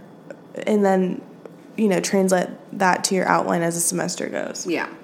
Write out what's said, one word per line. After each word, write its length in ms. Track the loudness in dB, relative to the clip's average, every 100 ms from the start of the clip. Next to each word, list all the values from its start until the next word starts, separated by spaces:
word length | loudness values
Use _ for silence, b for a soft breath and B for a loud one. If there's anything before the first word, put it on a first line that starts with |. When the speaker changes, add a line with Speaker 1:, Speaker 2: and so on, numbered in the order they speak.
| -16 -20 -20 -20 -16 -8 0
Speaker 1:
and 180 | 2
then, 360 | 4 4 2 -4 -10 -20 -20 -20 -14 -2
you 120 | 0
know, 120 | 2
translate 480 | 2 2 4 2 0 -8 -14
that 320 | 0 2 2
to 100 | 0
your 120 | 0 4
outline 360 | 2 4 0
as 120 | 0
the 60 | -2
semester 480 | -2 -2 -4 -4 -6
goes. 380 | -6 -6 -8 -6
Speaker 2:
Yeah. 220 | -4 -6 -10